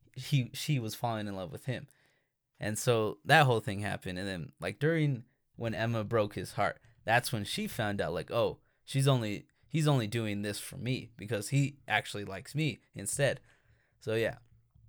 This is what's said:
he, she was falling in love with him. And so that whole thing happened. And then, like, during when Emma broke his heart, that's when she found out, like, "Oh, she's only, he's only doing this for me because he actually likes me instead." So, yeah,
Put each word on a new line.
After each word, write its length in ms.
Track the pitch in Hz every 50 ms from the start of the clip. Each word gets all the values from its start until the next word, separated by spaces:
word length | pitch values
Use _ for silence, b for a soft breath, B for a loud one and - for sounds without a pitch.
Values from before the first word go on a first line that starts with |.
| b b b
he, 360 | 131 127 - - 139 120 110 -
she 240 | - - - 151 127
was 140 | 113 107 -
falling 340 | - - 120 113 107 104 104
in 80 | 98
love 160 | 95 92 82 -
with 140 | - -
him. 200 | 131 120 90 76 - b b b b b b b b b b b _ _ -
And 180 | - 104 110 -
so 400 | - 127 120 113 107 104 - - -
that 200 | - 143 160 143
whole 140 | 131 117 110
thing 200 | - 110 98 98
happened. 380 | 104 98 95 - - 95 90 90
And 80 | 98
then, 260 | 98 95 87 73 - - -
like, 180 | 80 92 104 -
during 420 | 143 156 165 160 151 143 135 110 - _ _ _ _ _ _
when 200 | - 113 117 110
Emma 280 | - 113 117 117 113 104
broke 300 | 101 117 113 104 104 -
his 180 | - - - -
heart, 280 | - 101 85 - - b b b b b
that's 280 | 104 113 123 - - -
when 120 | 107 98
she 220 | - - - 214 -
found 320 | - - 110 104 101 98
out, 120 | 92 78 85
like, 180 | 87 78 - -
"Oh, 260 | 117 110 95 - - _ _ _ _ _
she's 220 | - - 135 135
only, 400 | 139 135 123 113 107 101 - - _ _ _ _ _
he's 180 | - 160 151
only 220 | 151 143 131 113 101
doing 340 | 110 117 113 107 104 101 104
this 160 | 104 104 -
for 180 | - - -
me 340 | 90 95 127 131 104 - - -
because 340 | - - 104 117 101 104 -
he 260 | 135 139 139 - - - -
actually 380 | - 107 104 - - - 104 101
likes 300 | 92 95 95 - - -
me 240 | 143 160 139 98 - b b b
instead." 460 | - 98 - - - 143 123 - - - b b b b b b b b b b b
So, 140 | b 110 110
yeah, 220 | 113 113 92 - - - _ - - _ _ _ _ -